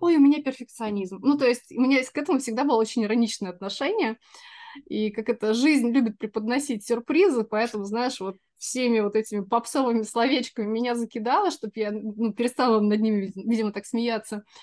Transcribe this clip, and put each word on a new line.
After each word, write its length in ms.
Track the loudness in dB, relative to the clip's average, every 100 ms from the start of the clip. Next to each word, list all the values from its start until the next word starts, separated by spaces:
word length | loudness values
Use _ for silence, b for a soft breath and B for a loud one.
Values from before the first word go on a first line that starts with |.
Ой, 160 | 2 6
у 40 |
меня 220 | 6 6
перфекционизм". 760 | 0 -8 -14 -8 -6 -4 -6 -2
Ну, 140 | 0 2
то 100 | 2
есть 260 | 0 -4 0
у 40 |
меня 200 | 2 2
к 120 | 0 -6
этому 220 | 0 0
всегда 240 | 0 -2
было 120 | 2 2
очень 260 | 2 0
ироничное 480 | 0 2 0 -2 -8
отношение. 680 | -8 -10 -4 -4 0 -2 -4 B B B B B -20 -8
И 240 | -4 -2
как 180 | -4 -4
это, 260 | -2 0
жизнь 360 | 2 4 4 4
любит 280 | 2 0 -2
преподносить 680 | -6 -4 -2 -2 -2 -6 -2
сюрпризы, 580 | -4 0 4 4 4
поэтому, 400 | -2 -2 -2 -4
знаешь, 360 | -6 -2 -4 -4
вот 160 | -8 -10 _ _
всеми 440 | -8 -2 2 2
вот 160 | 2 0
этими 240 | -2 -6
попсовыми 640 | 0 -2 0 0 2 0
словечками 640 | -2 0 2 2 -2 -6 -4
меня 280 | -2 -2
закидало, 560 | -2 -4 -4 0 2 2
чтоб 200 | -2 -10 -6
я, 140 | -4
ну, 420 | -4 -8 -2 -4
перестала 480 | 0 -2 0 2 4
над 200 | 4 2
ними, 320 | 2 0 -2
видимо, 380 | -6 -2 0 0
так 140 | -4 -6
смеяться, 580 | -2 -2 -4 -6 -12 -12 B